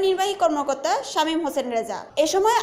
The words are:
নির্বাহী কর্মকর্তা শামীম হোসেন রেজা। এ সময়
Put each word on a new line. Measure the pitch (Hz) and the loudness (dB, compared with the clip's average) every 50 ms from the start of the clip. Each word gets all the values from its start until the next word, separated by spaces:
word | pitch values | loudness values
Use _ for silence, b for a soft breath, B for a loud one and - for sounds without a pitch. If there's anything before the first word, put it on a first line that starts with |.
| 392 | 2
নির্বাহী | 381 381 359 381 403 392 - | 2 2 0 0 -2 0 2
কর্মকর্তা | 359 330 302 294 277 285 269 269 277 320 392 554 508 - | 2 2 2 0 -2 -2 -2 -2 -2 -2 -2 -2 -2 -2
শামীম | - 359 311 320 320 320 339 | 0 0 0 0 0 -2 -2
হোসেন | 277 - 285 262 247 233 | -2 -2 -2 -2 -2 -2
রেজা। | 226 226 233 196 175 - - - - 302 | -2 -2 -4 -6 -10 -12 -4 -2 0 0
এ | 311 349 | 2 2
সময় | 392 392 440 480 466 | 2 4 4 2 2